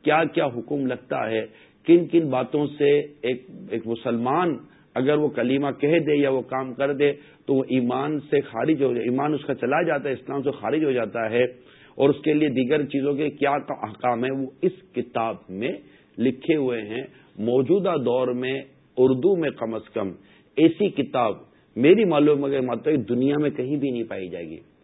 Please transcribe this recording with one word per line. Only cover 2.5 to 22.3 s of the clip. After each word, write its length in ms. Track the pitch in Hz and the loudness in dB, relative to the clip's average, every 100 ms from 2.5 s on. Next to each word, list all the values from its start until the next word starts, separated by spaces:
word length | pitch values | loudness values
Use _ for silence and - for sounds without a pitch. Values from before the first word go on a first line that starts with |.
| 147 143 147 | -2 -2 0
سے 220 | 143 143 143 - | 2 2 0 -6
ایک، 260 | 120 123 - - - | -4 -4 -8 -18 -8
ایک 180 | 113 113 | -8 -4
مسلمان 680 | 117 127 117 120 156 180 123 - - _ | -6 -2 -2 0 0 0 -2 -10 -20 _
اگر 240 | - 131 151 | -2 0 2
وہ 100 | 151 | 0
کلمہ 440 | - 123 135 143 | 0 0 0 -2
کہہ 280 | 135 143 170 | 0 2 2
دے 160 | 147 147 | 2 2
یا 140 | 139 | 2
وہ 120 | 131 | 0
کام 320 | 123 131 131 | -4 -8 -8
کر 200 | 123 139 | -4 -2
دے 180 | 139 143 143 - - - | 2 0 0 -12 -14 -2
تو 80 | |
وہ 100 | 135 131 | 0 2
ایمان 520 | 127 120 127 147 151 | 0 0 -2 -2 -4
سے 220 | - 143 | 0 -2
خارج 420 | - 113 135 147 | 0 -4 0 2
ہو 100 | 135 | 2
جائے، 100 | 120 | 0
ایمان 300 | 113 127 147 | -2 0 0
اس 120 | 147 - | -2 -4
کا 100 | 135 | -4
چلا 260 | 120 147 | 0 0
جاتا 280 | 165 143 139 | 0 -2 -4
ہے، 40 | |
اسلام 280 | 127 - 139 | -6 -6 -4
سے 80 | 135 | -4
خارج 340 | - 107 151 151 | -4 -4 0 0
ہو 60 | |
جاتا 380 | 123 110 117 110 | 0 -2 -4 -2
ہے، 140 | 117 123 - - - - - | 2 0 -2 -20 -20 -20 2
اور 140 | 139 | 2
اس 120 | 139 | 2
کے 100 | 160 | 0
لیے 160 | 151 151 | 2 2
دیگر 360 | 127 123 151 139 | 0 0 0 0
چیزوں 280 | 143 139 | -2 -2
کے 160 | 139 147 | -2 -4
کیا 220 | - 143 143 - | 0 0 0 -4
احکام 540 | 139 107 104 123 120 | -8 -8 -4 -2 0
ہیں 80 | 127 | -2
وہ 140 | 135 135 - | -4 -6 -2
اس 100 | 180 - - 123 | -2 -2 -8 -8
کتاب 400 | 117 120 113 98 - | -4 -4 -4 -6 -12
میں 220 | 95 127 262 - - _ - | -6 -6 -6 -14 -20 _ -2
لکھے 380 | 120 117 - 156 | -2 -2 -2 0
ہوئے 260 | 127 117 | 0 -4
ہیں۔ 220 | 104 113 135 - - - | -6 -8 -10 -18 -20 -6
موجودہ 540 | 110 127 139 196 185 160 123 | 0 2 2 2 2 0 0
دور 220 | 123 127 | 0 0
میں 340 | 123 127 135 135 _ _ - | -2 -4 -6 -10 _ _ 2
اردو 380 | 131 127 165 185 | 4 4 2 2
میں 140 | 147 | -2
کم 240 | - 113 | -4 -6
از 160 | 110 - | -6 -6
کم 180 | 113 98 87 - - _ - | -6 -6 -8 -20 -20 _ 4
ایسی 340 | 165 165 202 | 4 4 0
کتاب 440 | - 131 127 117 95 - _ _ 110 | 0 -2 0 0 -2 -14 _ _ 4
میری 300 | 139 202 196 | 6 6 6
معلوم 440 | 151 147 | 4 4